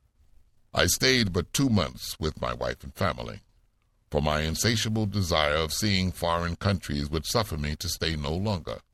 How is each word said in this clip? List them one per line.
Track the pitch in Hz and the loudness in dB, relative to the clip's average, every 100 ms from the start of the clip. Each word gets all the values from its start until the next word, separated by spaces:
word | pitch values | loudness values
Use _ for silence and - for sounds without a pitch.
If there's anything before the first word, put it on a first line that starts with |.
| _ _ - - _ _ _ | _ _ -20 -20 _ _ _
I | - 82 | 2 2
stayed | - 131 131 107 | 4 4 4 2
but | 87 82 | 0 -2
two | - 139 | 0 2
months | 107 71 62 - - | 4 2 -4 -10 -4
with | 78 64 | -4 -2
my | 62 | -4
wife | 60 62 60 | -2 -4 -4
and | 69 | -8
family, | - 98 60 58 52 - _ _ _ _ _ _ | -2 -2 -2 -6 -10 -16 _ _ _ _ _ _
for | 73 | 0
my | 76 76 | 2 2
insatiable | 78 80 104 117 113 110 107 | 0 0 0 2 0 0 0
desire | 101 87 82 76 76 | 0 2 2 2 2
of | 80 | 0
seeing | - 110 95 92 | 0 2 2 2
foreign | - 85 85 85 85 | 0 0 0 0 0
countries | 101 95 - 73 71 | 0 0 -2 -4 -2
would | 80 - | -2 -2
suffer | 123 107 80 | 0 0 -2
me | 73 76 | -4 -4
to | 92 | -4
stay | - 82 80 | -4 -2 -2
no | 71 | -2
longer. | 85 104 95 76 55 - | -2 -2 -2 -4 -10 -12